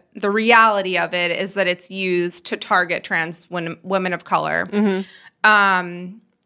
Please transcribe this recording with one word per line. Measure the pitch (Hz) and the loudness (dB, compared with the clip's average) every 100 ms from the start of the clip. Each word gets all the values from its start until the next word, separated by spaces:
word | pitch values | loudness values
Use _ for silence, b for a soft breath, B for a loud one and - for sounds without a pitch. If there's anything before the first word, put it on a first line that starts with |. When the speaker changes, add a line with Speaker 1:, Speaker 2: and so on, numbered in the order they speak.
| _ | _
Speaker 1:
the | - 202 | -4 -2
reality | 208 220 233 226 202 185 175 | 0 6 6 6 4 -2 -2
of | 170 | -2
it | 180 175 | -2 -2
is | 165 190 | -2 -4
that | 196 180 | -2 -2
it's | 180 - | -2 -6
used | 190 185 175 175 - - | -6 -2 0 -2 -6 -10
to | 208 | -10
target | - 190 175 175 | 0 0 0 -4
trans | - 175 165 165 _ | -4 -4 -4 -8 _
wom-, | 175 165 165 | -8 -8 -10
women | 185 190 185 | -4 -4 -2
of | 175 | -6
color. | - 170 156 160 180 | -2 -2 0 -2 -2
Speaker 2:
Mm-hmm. | 208 208 190 190 - - _ 214 | 0 0 0 -6 -16 -20 _ 4
Speaker 1:
Um, | 214 196 185 175 175 180 220 _ _ | 4 4 0 -2 -10 -14 -16 _ _